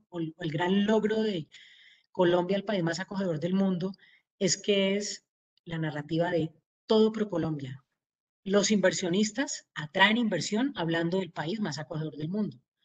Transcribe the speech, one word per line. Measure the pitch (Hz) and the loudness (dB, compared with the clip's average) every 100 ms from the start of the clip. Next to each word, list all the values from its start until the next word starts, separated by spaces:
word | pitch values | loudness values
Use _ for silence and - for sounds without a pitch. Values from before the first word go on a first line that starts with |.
| _ | _
o | 175 | -8
el, | 160 - | -6 -6
o | |
el | 175 | -4
gran | 151 180 196 202 | -2 2 4 4
logro | 220 208 220 | 4 2 0
de | 220 180 147 - - - - _ _ | 0 -2 -6 -14 -20 -20 -20 _ _
Colombia, | - 175 175 175 196 | 0 4 4 2 -2
el | |
país | 196 202 | -2 -2
más | 165 165 | 0 -2
acogedor | 190 196 190 156 | -6 -4 -2 -2
del | 170 | 0
mundo, | 190 196 180 190 190 _ _ _ - | 0 2 0 -4 -8 _ _ _ -4
es | 185 - | -2 0
que | - 202 190 202 | 0 2 2 0
es | 208 - _ _ _ _ | -4 -10 _ _ _ _
la | - 165 | -10 -6
narrativa | 156 147 147 160 175 | -4 -6 -2 0 0
de | 170 160 - _ _ - | 0 -2 -6 _ _ 2
todo | 220 220 | 4 4
ProColombia. | 220 208 170 160 147 127 131 _ _ _ _ _ _ | 2 -2 -2 -2 -4 -8 -12 _ _ _ _ _ _
Los | 190 202 196 | 0 2 4
inversionistas | 214 180 - 175 185 214 - 294 - - | 4 2 2 0 0 0 -2 -4 -6 -14
atraen | - 156 190 196 226 | -12 -6 4 4 4
inversión | 220 175 - 208 277 - | 0 -2 -2 0 0 -2
hablando | 165 165 170 190 | -2 0 0 0
del | 175 | -2
país | - 156 220 | -6 -6 -4
más | 190 143 | -4 -6
acogedor | 151 156 156 139 | -8 -6 -6 -6
del | 156 | -6
mundo. | 208 - - _ _ | -4 -4 -6 _ _